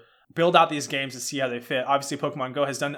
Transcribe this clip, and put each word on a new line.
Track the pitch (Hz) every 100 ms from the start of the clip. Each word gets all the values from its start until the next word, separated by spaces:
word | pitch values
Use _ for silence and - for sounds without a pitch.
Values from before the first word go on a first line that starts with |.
| _ _ _
build | - 170 175
out | 160
these | 147 123
games | 139 135
to | 123
see | 113 139
how | 131
they | 120
fit. | - 131 131
Obviously, | 139 139 143
Pokemon | 147 143 127
Go | 135 139
has | 131
done | 143